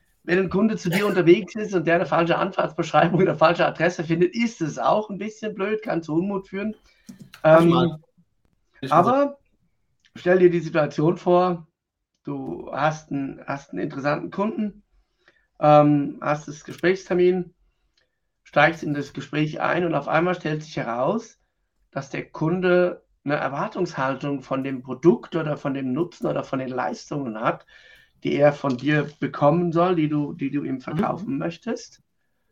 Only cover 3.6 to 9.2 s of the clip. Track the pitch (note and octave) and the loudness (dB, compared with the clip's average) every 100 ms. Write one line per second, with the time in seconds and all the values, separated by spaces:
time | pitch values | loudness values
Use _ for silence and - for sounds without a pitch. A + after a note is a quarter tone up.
3.6 | D#3 D#3 E3+ F3 D#3+ E3 F3 A#3 A#3 - | 0 2 -2 0 -2 0 0 0 -4 -2
4.6 | D#3 B2 B2+ G#3+ G#3+ F#3+ G#3+ - G#3+ F#3+ | -6 -2 0 0 -2 -8 -10 -8 -10 -6
5.6 | G3+ G#3+ - E3 D#3 D#3+ G3 G3 - G3 | -4 -4 -4 -4 -2 -2 -2 -6 -8 -8
6.6 | G#3+ - _ _ - - - - D#3 D#3+ | -6 -8 _ _ -20 -20 -20 0 6 6
7.6 | E3+ E3+ E3+ D3+ _ _ _ _ _ _ | 6 4 0 -4 _ _ _ _ _ _
8.6 | _ - C3 D#3 G#3+ C4+ | _ -12 2 4 4 2